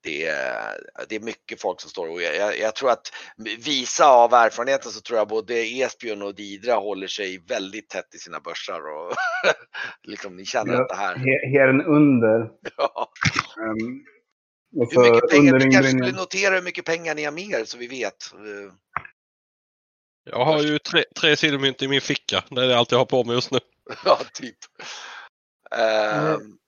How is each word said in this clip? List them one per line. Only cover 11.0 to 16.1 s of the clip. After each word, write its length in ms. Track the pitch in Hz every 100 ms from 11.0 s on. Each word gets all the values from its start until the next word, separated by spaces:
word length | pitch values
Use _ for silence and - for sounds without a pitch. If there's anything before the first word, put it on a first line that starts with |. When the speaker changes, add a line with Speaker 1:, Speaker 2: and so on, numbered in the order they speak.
| 98 90
Speaker 2:
he-, 420 | 131 131 127 139
herren 260 | 131 135 156
under. 640 | 147 147 127 113 113 113 _
Speaker 1:
<laughs> 140 | - -
Ja. 340 | 147 - - - - - - 110
Speaker 2:
Ehm, 480 | 113 110 117 135 147 _ _ _ _ _ _ 156
och 100 | 120
Speaker 1:
Hur 80 | 127
mycket 160 | 120 117
Speaker 2:
så 80 | 120
Speaker 1:
pengar, 260 | 147 143
Speaker 2:
under 120 | 131 135
Speaker 1:
vi 60 |
kanske 180 | 131 135
Speaker 2:
inbringar- 120 | 131
Speaker 1:
skulle 140 | 123